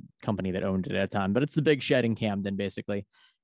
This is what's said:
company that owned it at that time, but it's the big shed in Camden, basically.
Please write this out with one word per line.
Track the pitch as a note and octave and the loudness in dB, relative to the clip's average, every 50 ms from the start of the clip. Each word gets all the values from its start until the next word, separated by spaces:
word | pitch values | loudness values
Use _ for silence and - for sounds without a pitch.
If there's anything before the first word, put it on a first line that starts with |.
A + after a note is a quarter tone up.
| - - _ _ | -20 -20 _ _
company | - - G#2 F2+ F#2 F#2+ | -4 -4 -2 -2 -2 -2
that | F2+ F#2+ F#2 | -2 0 0
owned | G2 F#2+ F#2+ F2 | 0 0 0 0
it | - F#2+ | 0 0
at | G2 | 0
that | G2 - | 0 0
time, | - G#2 F#2+ F#2+ G2+ | 0 0 0 2 2
but | B2 C#3+ | 2 2
it's | D3 - | 2 0
the | E3 | 0
big | C#3+ D#3 D3+ C3 | 4 4 2 2
shed | - - C#3+ B2+ A#2 | 2 2 2 4 4
in | A2+ A2 | 2 0
Camden, | - A2+ G#2+ G2+ G2 G2 G2+ G2 | 0 0 -2 0 0 -2 -2 -2
basically. | F#2+ G2+ F#2+ - - - - G#2 G2+ G2 _ _ - - - _ _ | -2 -2 -4 -4 -6 -6 -4 -4 -4 -4 _ _ -20 -20 -20 _ _